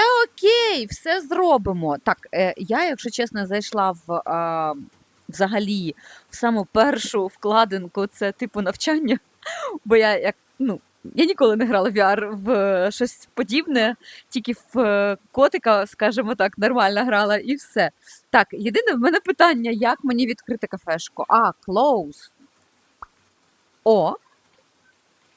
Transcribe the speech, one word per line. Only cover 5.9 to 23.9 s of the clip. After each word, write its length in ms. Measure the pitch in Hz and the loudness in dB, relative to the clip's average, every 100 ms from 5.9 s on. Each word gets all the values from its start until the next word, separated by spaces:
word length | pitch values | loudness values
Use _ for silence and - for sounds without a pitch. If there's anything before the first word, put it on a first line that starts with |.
| - - - _ | -10 -20 -20 _
в 60 | - | -2
саму 280 | 240 226 190 | 0 0 0
першу 540 | 220 269 269 - 208 190 | 2 2 2 -2 -2 -4
вкладинку, 800 | - 208 220 220 190 175 - 196 | -4 0 2 2 -2 -6 -6 -6
це 260 | - 202 | -2 -4
типу 280 | - 240 208 | -4 -8 -4
навчання, 560 | 190 - - 311 277 254 - _ - 679 571 359 | -6 -4 -2 0 0 -2 -4 _ -12 -8 -8 -10
бо 120 | 208 220 | 2 4
я 220 | 220 202 | 4 0
як, 160 | 196 - _ _ | -2 -6 _ _
ну, 220 | 262 175 _ _ - | -4 -4 _ _ -8
я 100 | - | 0
ніколи 320 | 320 392 247 214 | 0 4 2 2
не 80 | 240 | 0
грала 240 | 208 202 | 0 0
в 20 | |
V 240 | 208 196 202 | 2 2 2
R 140 | 208 214 | -2 -6
в, 140 | 202 | -2
е, 400 | 220 196 190 190 | 0 2 0 0
щось 380 | - 240 - - | -2 0 0 0
подібне, 640 | - 208 269 339 254 220 233 - - _ | -6 -2 -2 0 0 0 -2 -14 -20 _
тільки 240 | 254 214 226 - | -8 -6 -8 -4
в, 40 | 240 | 0
е, 360 | 220 202 202 196 _ | 2 2 0 -4 _
котика, 540 | - 277 370 233 208 202 | 2 2 2 2 2 0
скажімо 480 | - 214 226 214 | -2 -2 0 -4
так, 240 | 247 196 - | -2 -2 0
нормально 460 | 214 247 196 202 | 0 2 2 2
грала 320 | 247 208 208 208 | 0 0 2 0
і 180 | - | -2
все. 360 | 277 - 226 170 - - - _ | -4 0 0 0 -2 -18 -20 _
Так, 180 | 240 202 | 2 2
єдине 400 | - 214 220 453 | -2 -2 0 0
в 40 | 262 | 2
мене 220 | 262 339 | 2 2
питання, 500 | - - 339 254 233 | 0 4 4 4 -2
як 340 | 226 233 - | 0 0 0
мені 220 | 269 240 240 | -2 0 0
відкрити 400 | 240 - 262 - | -4 -6 -6 -6
кафешку? 580 | 190 - 165 - - - | -8 -6 -6 -6 -8 2
А, 220 | 220 214 - - | 2 2 -2 -4
close. 640 | 190 285 233 147 - - - _ _ _ _ _ _ - _ _ _ _ _ _ _ | 2 2 2 -2 -10 -12 -14 _ _ _ _ _ _ -20 _ _ _ _ _ _ _
О! 300 | 226 | 2